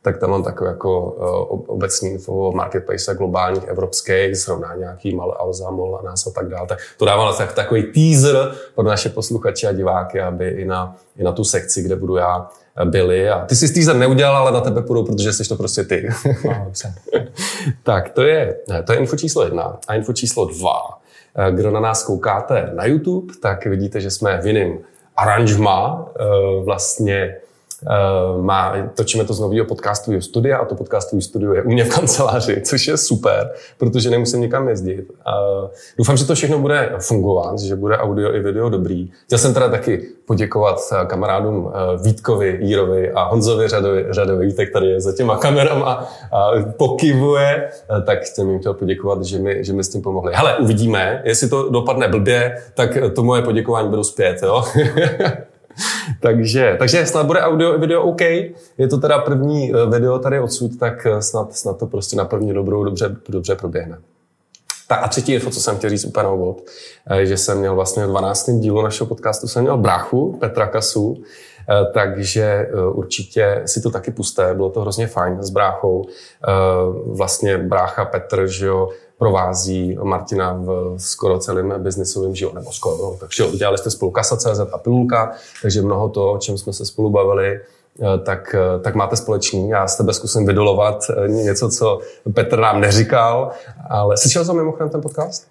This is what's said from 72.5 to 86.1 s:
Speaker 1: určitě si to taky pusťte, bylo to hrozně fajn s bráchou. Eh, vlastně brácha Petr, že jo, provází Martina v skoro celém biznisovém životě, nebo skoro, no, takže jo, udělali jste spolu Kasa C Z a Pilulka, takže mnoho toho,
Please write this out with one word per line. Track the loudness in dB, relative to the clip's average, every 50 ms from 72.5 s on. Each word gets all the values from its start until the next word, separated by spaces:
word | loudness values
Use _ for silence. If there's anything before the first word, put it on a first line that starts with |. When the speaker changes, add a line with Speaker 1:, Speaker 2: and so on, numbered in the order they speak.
| 2 0 -2 -2 -2 0 0 0 0
Speaker 1:
určitě | -2 -4 -4 -6 -8 -8 -4 0 2 2 2 2 0 -2
si | -2 -4 -2
to | -2 -2
taky | -4 -4 -6 -8
pusťte, | -8 -6 -6 -4 0 0 2 2 2
bylo | 0 0 0
to | 0 -2
hrozně | -4 -2 -2 -2 -4
fajn | -2 -2 -2 0 0 -2 -4 -6
s | -2
bráchou. | 0 2 2 2 0 0 0 0 0 0 -2 -8 -14 -20 -20 -20 -16 _ -2
Eh, | 0 2 4 4 4 4 2 0 0 -2 -4 -6
vlastně | -6 -2 -2 -2 -2 0 0 0 0 2
brácha | 0 0 0 2 2 2 0 0 -4 -4
Petr, | -2 -4 -6 -4 -2 -2 0 0
že | 0 -2 -2 0
jo, | 0 2 0 0 -2 -4 -14 -18 _ _
provází | _ 2 2 2 2 2 0 -2 -2 -2 -2 -2 -2 -2 -2 -4 -2 -2
Martina | -2 -2 -2 -4 -4 -2 -2 -2 -2 -2
v | -4 -4 -4 -2 -2 -2 -4 -6
skoro | -6 -6 -8 -6 -2 0 0 2 0
celém | 0 -2 -2 -2 -2 -2 -2
biznisovém | -2 -4 -4 -4 -4 -4 -4 -4 -2 -4 -4 -2
životě, | -4 -6 -6 -6 -10
nebo | -12 -12
skoro, | -10 -6 -4 -4 -4
no, | -4 -6 -8 -8 -10
takže | -12 -8 -2 0 0
jo, | 0
udělali | 0 -2 0 0 0
jste | 0 -2 -4
spolu | -4 -2 -4 -2
Kasa | 0 0 0 0 -2
C | 0 0 -2 0
Z | 0 -4 -4 -6
a |
Pilulka, | -6 -2 2 2 2 2 2 2 0 0 -2 -6 -14 -18 -20 -16 -4
takže | -2 0 0 2
mnoho | 0 0 0 0 -2
toho, | -2